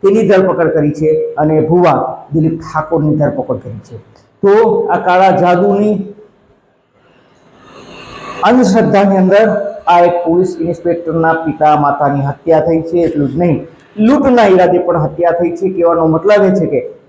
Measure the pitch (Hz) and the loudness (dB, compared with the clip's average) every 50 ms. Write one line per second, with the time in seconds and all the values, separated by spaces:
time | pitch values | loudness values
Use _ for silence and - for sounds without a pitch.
0 | - 190 202 226 214 185 196 185 190 185 165 170 170 156 156 160 151 147 139 147 | 2 2 2 2 2 2 2 2 2 0 0 0 -2 0 0 0 -2 -2 -2 -2
1 | 156 156 156 156 - - - - 151 156 156 156 156 151 170 180 175 165 139 123 | 0 0 0 0 -2 -4 -2 -2 0 0 2 0 2 2 2 4 4 2 2 0
2 | - - - - - - 143 165 156 160 160 160 - - - 156 156 - 170 160 | -2 -6 -8 -12 -12 -6 -2 0 0 0 -2 -4 -10 -8 -6 -6 -4 -2 -2 -2
3 | 151 151 151 151 147 135 - 135 - - 127 - - - 107 107 - - 117 110 | 0 0 0 0 -2 -2 -2 -6 -6 -6 -6 -8 -8 -14 -16 -16 -18 -18 -20 -20
4 | - _ _ - _ _ _ _ - 202 202 220 233 - - - - - 180 175 | -20 _ _ -20 _ _ _ _ 2 2 4 4 4 2 0 -2 -2 -2 -2 -2
5 | 190 185 180 185 190 190 185 - 175 180 175 175 190 202 196 202 208 214 208 185 | 0 0 2 4 4 2 2 2 2 2 2 2 2 0 0 0 0 -2 -2 -4
6 | - - - - - _ _ _ _ _ _ _ _ _ _ _ _ _ _ _ | -6 -10 -14 -20 -20 _ _ _ _ _ _ _ _ _ _ _ _ _ _ _
7 | _ _ _ _ _ _ _ _ _ _ _ _ _ - - - - - - - | _ _ _ _ _ _ _ _ _ _ _ _ _ -20 -20 -20 -20 -20 -20 -20
8 | - - - - - - - - - 196 247 254 247 190 190 226 220 - 202 196 | -20 -20 -20 -18 -16 -14 -10 -4 0 2 2 2 2 2 2 2 0 2 2 2
9 | 202 196 196 190 190 185 190 202 220 214 185 - - - - - - - 175 175 | 2 2 2 2 2 4 4 4 2 2 0 -4 -6 -8 -10 -8 -2 0 2 4
10 | 175 175 170 - - 165 170 180 185 180 - - 165 170 165 - - 170 170 170 | 4 2 2 0 -2 0 0 0 0 -2 -4 -6 -6 -6 -6 -4 -4 -4 -4 -4
11 | - 160 160 165 160 160 165 160 160 156 - - 156 151 151 147 143 143 139 - | -4 -6 -4 -2 0 0 0 -2 -4 -6 -4 0 2 2 2 2 0 -2 -2 0
12 | 147 139 143 139 135 139 139 - _ 165 160 156 156 170 165 165 160 165 165 175 | -2 -2 -2 -2 -4 -6 -8 -8 _ 0 0 2 2 0 -2 -2 -2 -2 -2 -2
13 | 170 156 156 147 143 131 131 160 175 170 147 - - - - - _ _ _ 208 | -2 -2 -2 -2 -4 -4 -2 -2 0 0 -2 -2 -6 -12 -20 -20 _ _ _ 0
14 | 214 226 277 - - 269 247 240 220 196 185 180 180 170 180 170 - 175 170 165 | 2 2 2 2 2 2 4 4 4 4 4 4 4 2 2 0 0 0 -2 -2
15 | 151 143 - - 170 170 170 170 175 165 - - 196 185 190 165 170 170 170 170 | -2 -4 -4 -2 0 0 0 0 -2 -4 -4 -4 -4 -4 -2 0 0 0 2 2
16 | 165 160 160 160 175 202 208 202 196 190 - - 160 - 147 127 - - - - | 0 0 0 0 2 2 2 4 4 2 2 0 -2 -2 -2 -4 -6 -6 -16 -20
17 | _ | _